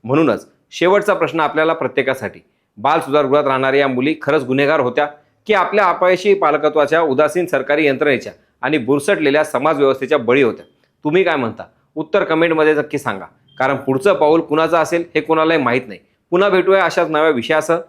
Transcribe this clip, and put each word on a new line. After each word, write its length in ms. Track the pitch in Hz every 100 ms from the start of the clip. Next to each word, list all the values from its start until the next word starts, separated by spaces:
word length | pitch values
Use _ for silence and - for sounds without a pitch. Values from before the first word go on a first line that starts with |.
म्हणूनच 440 | 113 143 151 101 - _ _
शेवटचा 420 | - 170 202 202
प्रश्न 260 | 185 160 165
आपल्याला 340 | 147 151 160
प्रत्येकासाठी, 680 | 165 127 139 131 131 101 - _ _ _ -
बाल 220 | 127 160
सुधारगृहात 460 | 139 147 135 147
राहणाऱ्या 340 | 139 131 135 139
या 80 | 139
मुली 280 | 127 139 151
खरंच 220 | - 151
गुन्हेगार 360 | 127 131 143 156
होत्या, 280 | 123 123 147 - _ _ -
की 60 |
आपल्या 320 | 202 202 202
अपयशी 480 | 185 175 185 180 202
पालकत्वाच्या 680 | 196 156 147 151 - 135 160
उदासीन 440 | 165 131 151 180
सरकारी 400 | 170 135 127 147
यंत्रणेच्या 460 | 147 131 147 120 104 - _ _
आणि 160 | 127 151
बुरसटलेल्या 680 | 117 143 143 185 147 147
समाजव्यवस्थेच्या 760 | 151 127 151 147 139 135 131 151
बळी 240 | 117 135
होत्या? 240 | 123 - - _ _ _
तुम्ही 200 | 151 170
काय 120 | 175
म्हणता? 280 | 151 117 95 92 _ _
उत्तर 280 | 151 156 202
कमेंटमध्ये 500 | 175 160 170 156 156
नक्की 240 | 147 147 143
सांगा, 280 | 123 98 87 _ _ -
कारण 160 | 131
पुढचं 380 | 135 - 135 202
पाऊल 280 | 185 151 165
कुणाचं 360 | 160 151 160 170
असेल 260 | 156 170 170
हे 60 | 156
कुणालाही 400 | 151 160 160 160
माहीत 200 | 123 127 127
नाही. 120 | 90 _ _ _
पुन्हा 180 | 180 202
भेटूया 360 | 185 180 190
अशाच 240 | 175 180 160
नव्या 200 | 151 160
विषयासह. 480 | 131 110 156 151 165